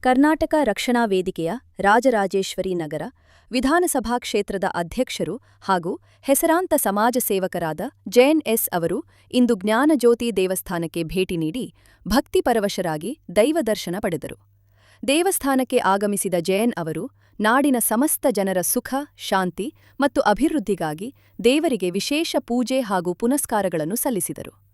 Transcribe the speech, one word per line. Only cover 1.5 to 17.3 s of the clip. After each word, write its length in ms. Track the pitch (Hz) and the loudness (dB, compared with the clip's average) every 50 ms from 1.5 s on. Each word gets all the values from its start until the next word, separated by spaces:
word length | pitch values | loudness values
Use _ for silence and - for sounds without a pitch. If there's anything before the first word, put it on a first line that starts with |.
| 196 247 _ _ _ - | -4 -6 _ _ _ 0
ರಾಜರಾಜೇಶ್ವರಿ 920 | 185 196 208 240 240 269 240 214 196 190 - 196 190 - - - 185 190 185 | 2 4 4 6 4 4 2 4 0 0 0 -2 -2 -2 -4 -6 -4 -4 -2
ನಗರ 280 | 175 160 147 156 151 156 220 - _ _ _ _ _ _ - 208 | -4 -4 -6 -6 -8 -8 -10 -14 _ _ _ _ _ _ -4 -4
ವಿಧಾನಸಭಾ 680 | 254 233 262 302 349 370 330 - 277 214 226 240 247 | 0 2 2 2 4 2 2 0 -2 -2 0 -4 -4
ಕ್ಷೇತ್ರದ 460 | - - - 214 202 - 202 190 190 185 - | -4 -2 -2 -2 -2 -2 -4 -2 -2 -2 -2
ಅಧ್ಯಕ್ಷರು 640 | - 175 165 - 233 254 - - - 185 151 180 262 _ _ _ _ | -4 -6 -4 -2 -4 -4 -4 -2 -6 -4 -4 -4 -10 _ _ _ _
ಹಾಗೂ 400 | - - 190 180 165 175 240 349 _ _ _ _ _ | -2 0 0 0 0 -4 -8 -8 _ _ _ _ _
ಹೆಸರಾಂತ 520 | - 277 277 - 330 320 349 370 349 320 | 0 2 2 4 2 2 2 2 0 0
ಸಮಾಜ 400 | 285 - 214 196 208 214 240 233 254 | 0 0 0 0 2 2 2 2 0
ಸೇವಕರಾದ 600 | - - 214 190 185 180 - 180 170 160 156 156 185 269 _ _ _ - | -2 0 -2 -2 -2 -2 -4 -4 -4 -4 -4 -6 -8 -10 _ _ _ 0
ಜಯನ್ 340 | 190 240 254 277 311 311 - | 4 4 6 6 4 2 2
ಎಸ್ 240 | - 226 226 - - - | 0 -2 -2 -2 -2 -2
ಅವರು 320 | - - 202 180 240 339 _ _ _ _ _ - | -2 -2 0 -2 -4 -6 _ _ _ _ _ 2
ಇಂದು 220 | 247 247 233 240 | 2 4 4 2
ಜ್ಞಾನಜ್ಯೋತಿ 840 | 190 180 202 214 226 269 302 320 254 247 233 240 226 240 233 214 | 0 2 0 2 4 4 4 4 6 6 4 4 4 0 -2 0
ದೇವಸ್ಥಾನಕ್ಕೆ 680 | 196 185 185 185 185 - - 190 170 170 160 - 170 170 | 0 0 0 -2 -6 -8 -6 -4 -4 -4 -4 -4 -6 -6
ಭೇಟಿ 340 | 156 156 190 190 - 185 | -4 -2 -4 -2 -2 -2
ನೀಡಿ 380 | 170 160 156 165 269 214 - _ _ _ _ _ _ _ 175 | -4 -4 -4 -4 -6 -10 -10 _ _ _ _ _ _ _ 0
ಭಕ್ತಿಪರವಶರಾಗಿ 1080 | 202 262 311 - - 370 - - 240 226 202 202 - - 180 175 156 151 160 202 294 _ _ - 175 | 0 0 0 2 -2 0 2 2 0 2 0 -2 -2 -2 -4 -4 -4 -4 -6 -8 -10 _ _ -2 2
ದೈವದರ್ಶನ 600 | 208 214 277 311 339 277 220 214 202 - - 170 202 | 2 2 4 2 0 0 -2 -2 -4 -4 -6 -6 -4
ಪಡೆದರು. 380 | - 196 170 147 - - - - _ _ _ _ _ _ _ _ _ _ _ _ - 208 | -4 -4 -4 -4 -6 -10 -14 -16 _ _ _ _ _ _ _ _ _ _ _ _ -2 0
ದೇವಸ್ಥಾನಕ್ಕೆ 680 | 277 320 349 392 359 - - 277 269 262 262 - - 240 | 2 2 2 0 -2 -2 -2 0 0 0 0 2 0 0
ಆಗಮಿಸಿದ 560 | - - 190 202 208 208 202 196 - 196 175 175 | 2 2 2 2 2 0 -2 -2 -2 -2 -2 -2
ಜಯನ್ 320 | 170 180 190 202 226 240 - - | 0 0 0 2 2 0 -2 -2
ಅವರು 320 | 170 156 151 156 190 277 _ _ _ _ | -6 -6 -6 -8 -8 -10 _ _ _ _